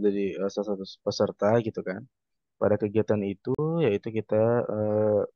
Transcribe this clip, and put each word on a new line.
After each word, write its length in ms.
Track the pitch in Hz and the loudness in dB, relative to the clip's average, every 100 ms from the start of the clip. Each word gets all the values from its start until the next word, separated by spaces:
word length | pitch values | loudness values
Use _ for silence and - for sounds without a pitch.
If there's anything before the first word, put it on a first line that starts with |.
dari, 320 | 104 101 98 73 | 2 2 -2 -2
eh, 140 | 98 | -4
salah 240 | 104 104 95 | -4 -4 -6
satu 80 | 98 - | -8 -8
peserta 560 | 101 - 101 - 104 117 | -6 0 -2 0 2 2
gitu 160 | 110 - | 0 -6
kan. 240 | 92 98 131 _ _ _ _ - | -8 -10 -12 _ _ _ _ -2
Pada 160 | 101 104 | 0 2
kegiatan 480 | 104 107 104 107 | 2 2 2 0
itu 320 | 101 98 123 135 156 170 | -2 -6 -4 -2 -2 0
yaitu 320 | 131 101 117 | 2 0 -2
kita, 560 | 110 - 107 113 120 - | -6 0 2 4 2 0
eh, 520 | 107 107 107 107 104 - | -2 0 2 2 2 0